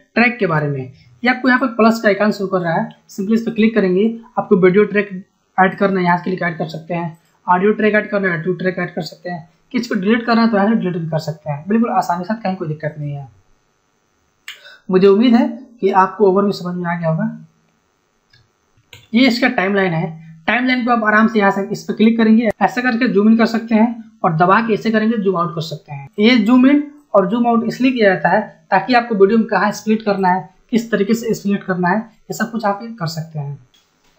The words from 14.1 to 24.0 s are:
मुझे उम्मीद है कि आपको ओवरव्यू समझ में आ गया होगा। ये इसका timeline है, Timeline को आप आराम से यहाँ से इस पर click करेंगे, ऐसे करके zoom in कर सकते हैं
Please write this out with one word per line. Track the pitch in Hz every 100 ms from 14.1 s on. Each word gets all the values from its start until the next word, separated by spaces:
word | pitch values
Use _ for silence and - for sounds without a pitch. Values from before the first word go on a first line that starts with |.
| _ _ _ - - - - -
मुझे | 185 196
उम्मीद | 196 254 240
है | 294 - - _
कि | 190
आपको | - 190 - 196
ओवरव्यू | 190 202
समझ | - 175 180
में | 170
आ | 170
गया | 165
होगा। | 160 220 233 - _ _ _ _ _ _ _ _ _ _ _ _ _ _ - _
ये | 226 262
इसका | 226 247
timeline | 247 190 202 190
है, | 160 180 - - - -
Timeline | 233 254 247 233
को |
आप | 233 214
आराम | 214 220
से | 214
यहाँ | 196
से | 196 196
इस | 208
पर | -
click | 190 220 226
करेंगे, | 220 220 233 -
ऐसे | 190 -
करके | 247 233 247
zoom | 185 214
in | 226
कर | 220
सकते | 220 - 220
हैं | 240 -